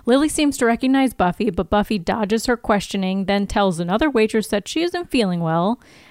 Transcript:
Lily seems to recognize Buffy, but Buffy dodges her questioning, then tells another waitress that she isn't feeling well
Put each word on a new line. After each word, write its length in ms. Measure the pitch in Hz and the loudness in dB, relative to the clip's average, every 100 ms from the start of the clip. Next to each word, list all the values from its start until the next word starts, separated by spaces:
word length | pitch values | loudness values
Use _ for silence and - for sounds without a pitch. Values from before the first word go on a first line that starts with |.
| - | 2
Lily 220 | 262 302 | 2 2
seems 280 | - 294 269 | 2 0 2
to 80 | 233 | 0
recognize 480 | 233 262 269 269 | 0 2 2 2
Buffy, 360 | - 180 170 208 | 2 -2 0 -2
but 200 | 175 180 | -2 0
Buffy 280 | 208 208 214 | 0 0 -2
dodges 480 | 165 220 202 220 - | -2 -2 0 -2 0
her 100 | 233 | -4
questioning, 680 | - 208 - 202 185 190 190 | 0 0 0 -4 -2 -2 0
then 220 | 196 202 | -2 0
tells 320 | 220 202 165 | 0 0 0
another 300 | 175 202 311 | -2 0 2
waitress 380 | 254 220 220 208 | 2 2 0 -2
that 180 | 208 - | -4 -4
she 140 | - | -4
isn't 280 | 349 349 349 | -2 -4 -4
feeling 280 | 269 202 175 | 0 0 0
well 400 | 165 165 180 247 - - - | 0 0 0 -2 -8 -20 -20